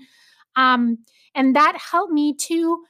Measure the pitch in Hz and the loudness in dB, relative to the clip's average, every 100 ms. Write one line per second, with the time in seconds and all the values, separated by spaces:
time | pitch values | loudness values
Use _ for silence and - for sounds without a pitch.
0 | - _ _ _ _ 262 254 247 240 226 | -8 _ _ _ _ 0 2 2 0 -4
1 | _ _ _ 285 262 285 311 349 - 339 | _ _ _ -2 2 4 2 0 -4 -4
2 | 392 302 294 294 - 330 330 339 | 0 0 0 -4 -4 -2 -2 -4